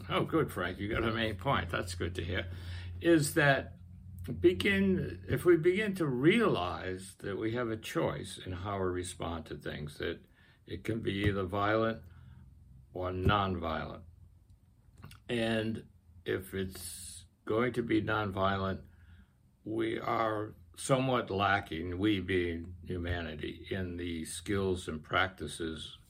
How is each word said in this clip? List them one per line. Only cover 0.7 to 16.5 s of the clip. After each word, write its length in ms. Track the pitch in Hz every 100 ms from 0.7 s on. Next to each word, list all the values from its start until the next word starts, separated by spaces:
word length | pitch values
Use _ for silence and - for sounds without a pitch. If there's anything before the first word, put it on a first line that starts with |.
| 92
you 100 | 101
got 160 | 113
a 80 | 113
main 220 | 113 110
point. 340 | 101 139 117 87
That's 260 | 117 104
good 200 | - 87
to 100 | 87
hear, 220 | 85 92 - - - - - -
is 340 | 170 170 143
that 400 | - 143 135 - - - - - - - -
begin, 800 | 175 185 - 196 196 185 - - -
if 160 | -
we 120 | 175 170
begin 380 | 160 185 220 190
to 100 | 156
realize 1080 | 123 143 220 208 113 87 82 90 92 92 -
that 200 | 101 95
we 140 | 110
have 180 | 120 120
a 60 | 110
choice 640 | - 165 131 - 95 -
in 80 | -
how 260 | 90 101 98
we 80 | 92
respond 600 | 90 90 - 85 82 78
to 100 | 78
things, 420 | 80 76 73 -
that 220 | 85 82 - - - _ -
it 180 | 92
can 160 | - 113
be 120 | 101 98 101
either 180 | 98
violent 540 | 92 101 101 107 113 113 - - - - - - - - -
or 160 | 87 92
nonviolent. 920 | 92 92 104 98 90 82 78 73 - - - - - - - _ _ _ - - - -
And 540 | 120 113 113 110 113 - - - - -
if 280 | 104 -